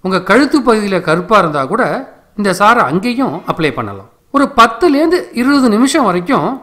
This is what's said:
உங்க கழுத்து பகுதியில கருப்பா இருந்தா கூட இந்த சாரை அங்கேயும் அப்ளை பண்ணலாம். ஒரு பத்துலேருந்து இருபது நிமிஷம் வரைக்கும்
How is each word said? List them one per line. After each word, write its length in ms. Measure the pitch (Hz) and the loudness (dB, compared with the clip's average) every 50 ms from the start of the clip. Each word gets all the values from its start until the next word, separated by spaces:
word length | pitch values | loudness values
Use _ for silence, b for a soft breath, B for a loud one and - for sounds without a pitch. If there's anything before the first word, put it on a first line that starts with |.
உங்க 160 | - 185 190 180 180 | -2 -2 -2 -2 0
கழுத்து 340 | - 196 247 294 - - 302 | 2 2 2 4 2 0 0
பகுதியில 380 | 226 240 226 214 208 202 190 175 | 2 2 0 2 0 -2 -4 -2
கருப்பா 360 | 180 160 156 175 175 - 226 | 0 0 -2 -2 0 2 2
இருந்தா 240 | 202 180 160 147 143 131 | 2 2 2 -2 -4 -4
கூட 180 | 131 180 247 233 151 165 240 269 - - _ _ _ _ | -4 -2 -2 -2 -2 -4 -6 -10 -12 -20 _ _ _ _
இந்த 120 | - 202 202 180 180 | -4 -2 -2 0 2
சாரை 220 | 202 214 240 240 180 127 | 2 2 4 2 2 0
அங்கேயும் 460 | 147 190 190 247 240 247 269 - 147 180 - | -2 -2 -2 -2 -2 -2 -4 -4 -4 -8 -6
அப்ளை 240 | - 160 - 160 143 120 | -8 -4 -2 -2 -4 -4
பண்ணலாம். 360 | 127 117 101 101 98 98 - _ _ _ _ | -4 -8 -10 -10 -14 -18 -20 _ _ _ _
ஒரு 140 | - 277 277 262 - | -2 -2 -2 0 2
பத்துலேருந்து 640 | - 226 240 240 - 359 349 285 - 320 330 359 349 - - - | 2 2 2 2 0 0 2 2 2 2 2 0 -2 -2 -6 -6
இருபது 360 | 233 247 269 285 285 254 240 | -2 0 2 2 4 4 4
நிமிஷம் 360 | 202 214 254 277 - 330 254 | 4 4 2 2 2 0 0
வரைக்கும் 420 | 196 175 180 175 180 269 185 143 202 269 254 | 2 0 -2 -2 0 -2 0 0 -2 -6 -8